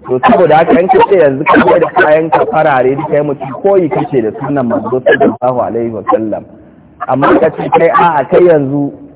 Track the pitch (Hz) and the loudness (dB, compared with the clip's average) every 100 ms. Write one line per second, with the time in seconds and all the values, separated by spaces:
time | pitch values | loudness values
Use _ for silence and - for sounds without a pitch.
0 | - 127 - 240 170 156 170 - 185 - | -4 -2 2 4 4 4 4 2 2 2
1 | 466 196 147 135 - - - 508 - - | 4 4 2 0 0 0 2 2 0 0
2 | - 156 160 175 170 160 156 131 127 139 | 2 2 0 -2 -2 0 0 2 0 -2
3 | - 143 151 139 - 131 196 196 165 - | -2 -2 -2 -6 -10 -4 0 2 0 -2
4 | 143 135 110 - 139 143 120 104 113 127 | -2 -2 -2 -6 -4 -2 -2 -4 -4 -2
5 | 123 - - - 123 127 95 113 117 110 | 0 2 0 0 -4 -2 -4 -4 -6 -6
6 | 92 107 110 92 - - - - - _ | -4 -2 -2 -8 -10 -20 -20 -20 -20 _
7 | - 131 139 151 160 - 151 160 165 135 | -4 -2 2 2 0 -2 -2 0 2 2
8 | 175 151 135 180 175 156 135 143 143 - | 0 0 0 2 4 2 0 -4 -6 -8
9 | - | -20